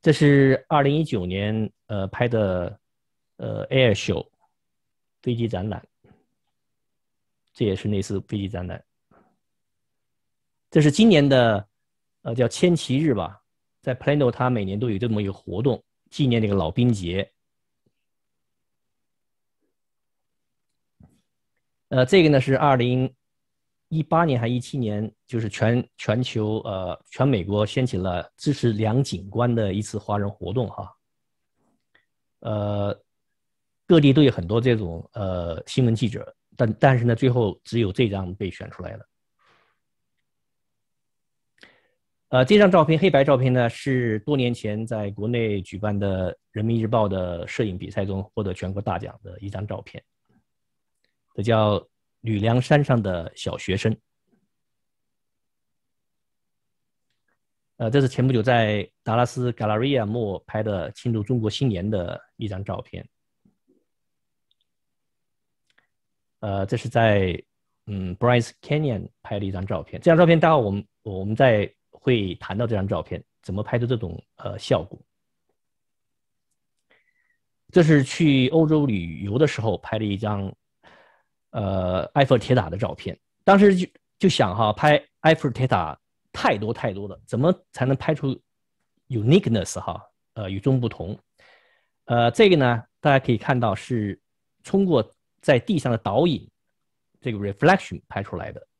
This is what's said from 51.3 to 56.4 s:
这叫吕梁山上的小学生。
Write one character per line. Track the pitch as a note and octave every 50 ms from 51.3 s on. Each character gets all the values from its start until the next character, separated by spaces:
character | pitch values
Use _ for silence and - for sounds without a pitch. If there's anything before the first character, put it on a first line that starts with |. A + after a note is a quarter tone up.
| _
这 | -
叫 | G2+ A2+ - A2 G#2+ G#2 G#2 F#2 - _ _ _ _ _ _ _
吕 | - A2+ A2 G2+
梁 | G#2 A2+ A2+ B2+
山 | B2+ - D#3 D3 C#3+
上 | - C3+ A#2
的 | G2+ G2 F2+ E2+ E2 - _
小 | - - F2+ E2+
学 | F2 - - F#2
生。 | G2 - A2 G#2 - _ _ _ _ _ _ _ _ _ _ _ _ _ _ _ _ _ _ _ _ _ _ _ _ _ _ _ _ _ _ _ _ _ _ _ _ _ _ _ _ _ _ _ _ _ _ _ _